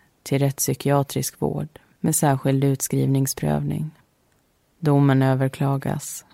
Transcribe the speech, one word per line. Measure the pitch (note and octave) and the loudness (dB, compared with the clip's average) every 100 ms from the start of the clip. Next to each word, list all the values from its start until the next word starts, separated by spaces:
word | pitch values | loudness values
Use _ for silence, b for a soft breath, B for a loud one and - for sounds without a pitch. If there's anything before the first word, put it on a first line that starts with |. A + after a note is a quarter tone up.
| B B | B B
till | - C#3 | -4 0
rättspsykiatrisk | C#3 - - C#3 C#3 C#3+ C#3 C#3 C#3 - | 0 0 -2 -2 0 0 0 -4 -6 -4
vård | D3+ D3+ D3+ - _ _ | -4 -4 -8 -12 _ _
med | E3 D#3 | -2 0
särskild | D3+ C3+ C3+ C3+ | 2 2 2 2
utskrivningsprövning. | C#3 C3+ - C3+ C3+ C3+ C3+ - D3+ D3 D3 D3+ D#3 - _ _ _ _ _ _ _ _ | 2 0 -2 0 2 2 0 -2 -2 -2 -2 -4 -8 -12 _ _ _ _ _ _ _ _
Domen | D3+ C#3+ C#3+ C3+ | 2 4 4 4
överklagas | C3 C3 C3+ - C#3 C#3 - D3 - - - | 2 2 0 -2 -2 -2 -4 -6 -8 -14 -18